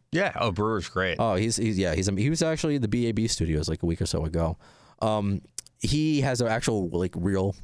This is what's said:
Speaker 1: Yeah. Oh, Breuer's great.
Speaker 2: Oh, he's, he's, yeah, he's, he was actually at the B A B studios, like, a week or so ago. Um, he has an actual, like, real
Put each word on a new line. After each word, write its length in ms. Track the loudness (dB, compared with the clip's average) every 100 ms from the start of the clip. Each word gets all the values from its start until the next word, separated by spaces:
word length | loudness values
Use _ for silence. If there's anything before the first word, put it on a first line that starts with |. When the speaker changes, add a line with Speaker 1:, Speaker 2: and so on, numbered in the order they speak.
| _
Speaker 1:
Yeah. 200 | 0 0 0
Oh, 100 | -2
Breuer's 360 | 0 0 0 -2
great. 280 | -2 0 0
Speaker 2:
Oh, 160 | 2 2
he's, 200 | 2 0
he's, 220 | 0 0
yeah, 160 | 0
he's, 140 | 2 0
he 220 | 2 0
was 120 | 2
actually 340 | 0 0 0 0
at 60 |
the 60 | 0
B 180 | 0 0
A 40 |
B 140 | 0 0
studios, 400 | 0 0 0 -2
like, 140 | -2
a 40 | -2
week 140 | -2
or 60 | -2
so 180 | -2
ago. 340 | -2 0 -2 -4 -10 -20 -20 -4
Um, 420 | -2 0 0 -2 -6 -16 -18 -6
he 380 | -2 0 2 2
has 220 | 0 0
an 60 | 0
actual, 400 | 0 0 0 0
like, 240 | 0 -2 -2
real 380 | 0 0 0 -2